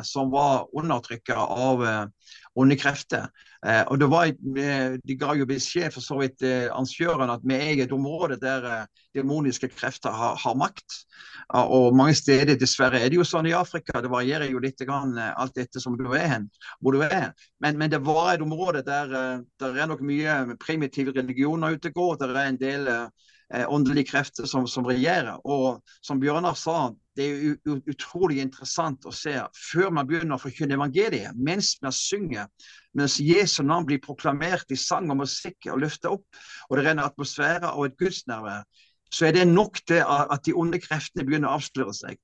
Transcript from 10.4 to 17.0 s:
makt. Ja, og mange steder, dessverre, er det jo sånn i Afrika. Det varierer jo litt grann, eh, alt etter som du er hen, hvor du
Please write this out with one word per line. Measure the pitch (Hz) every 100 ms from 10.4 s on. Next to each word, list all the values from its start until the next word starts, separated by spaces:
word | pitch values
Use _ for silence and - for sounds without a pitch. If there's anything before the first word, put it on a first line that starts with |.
| 123 123
makt. | 185 - - - - - - - -
Ja, | 123 -
og | 131 123 131
mange | 143 151
steder, | - 135 147 123
dessverre, | 127 - 131 127
er | 123
det | 170
jo |
sånn | 170 170 160
i |
Afrika. | 170 180 170 - 127
Det | 123
varierer | 127 123 151 143
jo | 127
litt | 135 -
grann, | 131 139 135 120
eh, | 110 -
alt | 131 -
etter | 123 131
som | 127 120
du | 127
er | 139 170
hen, | 117 104 _ - -
hvor | 123
du | 139